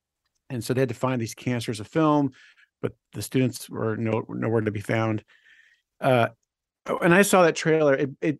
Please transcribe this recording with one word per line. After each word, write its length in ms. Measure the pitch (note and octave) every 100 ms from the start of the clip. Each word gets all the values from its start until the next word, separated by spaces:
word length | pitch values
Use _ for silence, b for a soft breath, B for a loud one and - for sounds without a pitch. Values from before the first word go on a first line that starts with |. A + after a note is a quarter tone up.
| _ _ _ _ -
And 120 | B2+
so 120 | A2
they 60 | B2+
had 80 | C3+
to 40 |
find 260 | A#2+ B2+ B2+
these 140 | A2+
canisters 460 | - - A#2+ A#2 G#2+
of 80 | G#2+
film, 440 | D#3+ D#3 D3 C#3 - b b b _
but 100 | - - _
the 80 | A#2
students 480 | - C3+ C3 A2+ -
were 260 | A#2 A2+ A2
no-, 300 | A2+ A2 -
nowhere 320 | A#2 A#2+ A2+
to 100 | A2
be 100 | A2
found. 440 | - A2+ A2+ G#2+ - b b b b b b -
Uh, 280 | C#3 B2+ A#2 - _ _ _ _ -
oh, 120 | -
and 160 | F3+
I 80 | F3
saw 200 | G3 F#3+
that 120 | E3+ D3
trailer. 380 | E3 D#3 D3+
It, 160 | C3+ C#3+ C#3+
it, 160 | E3+ C#3+